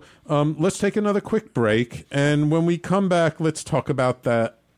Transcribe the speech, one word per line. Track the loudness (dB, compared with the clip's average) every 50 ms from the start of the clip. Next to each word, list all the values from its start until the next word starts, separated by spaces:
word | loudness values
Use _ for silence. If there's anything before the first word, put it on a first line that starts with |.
| -4 -10 -20 _ _ -2
um, | 0 0 0 0 0 -2
let's | -2 -2 -2 -2
take | -2 -2 -2
another | 0 0 0 0 -2
quick | -2 -2 -4 -4 -4 -4 -2
break. | 0 0 2 2 2 0 -2 -6 -14 -12 -6
And | -2 0 2 2 2 2 2 2
when | 2 2 2
we | 2 0 -2
come | -2 -2 0 0 2 2
back, | 2 2 2 0 0 -2
let's | -2 -2 -2 -4 -6
talk | -4 -4 -2 -2 -2
about | -2 0 0 0 -2 -2 -2
the | 0 0 2 0 -2 -4 _ _ _ _